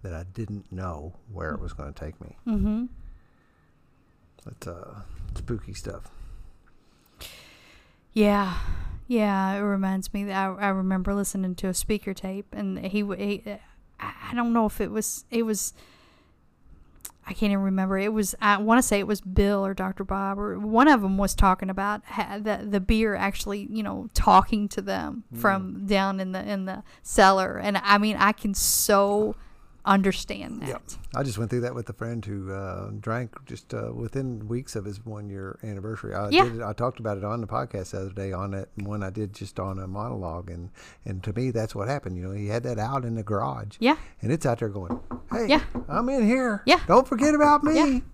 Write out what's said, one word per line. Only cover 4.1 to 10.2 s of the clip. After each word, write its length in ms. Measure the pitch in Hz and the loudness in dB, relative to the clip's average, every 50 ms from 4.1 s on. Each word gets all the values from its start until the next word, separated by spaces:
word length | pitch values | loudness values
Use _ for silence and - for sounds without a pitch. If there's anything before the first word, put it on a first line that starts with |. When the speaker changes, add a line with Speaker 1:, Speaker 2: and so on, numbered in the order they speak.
| _ _ _ _ _ _ _ | _ _ _ _ _ _ _
Speaker 1:
That's, 220 | 110 107 - - - | -18 -16 -14 -12 -12
uh, 340 | 85 87 - - - 107 - - - - - - - | -12 -12 -14 -16 -16 -16 -14 -14 -12 -12 -10 -8 -8
spooky 380 | - - - 120 107 - - 95 | -8 -6 -6 -6 -6 -6 -10 -12
stuff. 380 | - - - 90 - - - - - - - - - - - - - _ _ _ - _ _ _ _ _ _ _ _ - - - - - - - - - - - - _ _ _ _ _ _ - | -10 -10 -10 -10 -10 -14 -14 -14 -16 -16 -14 -14 -16 -16 -18 -20 -20 _ _ _ -20 _ _ _ _ _ _ _ _ -18 -16 -16 -18 -20 -20 -20 -20 -20 -20 -20 -20 _ _ _ _ _ _ 2
Speaker 2:
Yeah. 440 | 220 208 208 202 202 202 190 180 - - - - - - - - - - - | 4 6 6 6 4 2 0 -2 -2 -2 -2 -2 -2 -2 -6 -8 -8 -6 -2
Yeah, 480 | 247 233 214 208 202 190 190 190 196 | 0 2 2 2 2 2 0 0 0
it 40 | 202 | 0
reminds 520 | 202 208 202 196 196 190 190 190 185 - - | 0 0 0 0 0 0 0 -2 -4 -4 -6
me 100 | 202 | -6